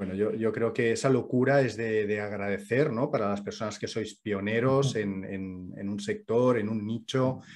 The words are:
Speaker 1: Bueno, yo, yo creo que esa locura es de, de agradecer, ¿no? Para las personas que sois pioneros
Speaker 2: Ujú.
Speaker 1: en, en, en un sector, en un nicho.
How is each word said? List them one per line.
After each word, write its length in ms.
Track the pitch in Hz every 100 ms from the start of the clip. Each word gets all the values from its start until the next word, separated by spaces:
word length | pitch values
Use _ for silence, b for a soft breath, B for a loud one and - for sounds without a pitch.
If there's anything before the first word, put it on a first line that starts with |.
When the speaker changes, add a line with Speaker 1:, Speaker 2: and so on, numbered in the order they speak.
Speaker 1:
Bueno, 140 | 92 95
yo, 180 | 107
yo 180 | 110 110
creo 220 | 110 113
que 200 | 110 117
esa 180 | 113 135
locura 500 | 123 - 123 131 143
es 160 | 127 104
de, 300 | 113 110 101
de 120 | 104
agradecer, 720 | 104 101 101 101 - 120 151
¿no? 200 | 113 -
Para 180 | 120 101
las 120 | 101
personas 360 | 101 - 107 -
que 100 | 110
sois 280 | 117 107 -
pioneros 760 | 107 98 101 113 131 135 135 113
Speaker 2:
Ujú. 20 |
Speaker 1:
en, 260 | 101 95 95
en, 480 | 98 95 92 92 -
en 120 | 98
un 100 | 104
sector, 580 | - - - 113 127 117
en 120 | 104
un 140 | 110 104
nicho. 540 | 113 - 131 131 127 B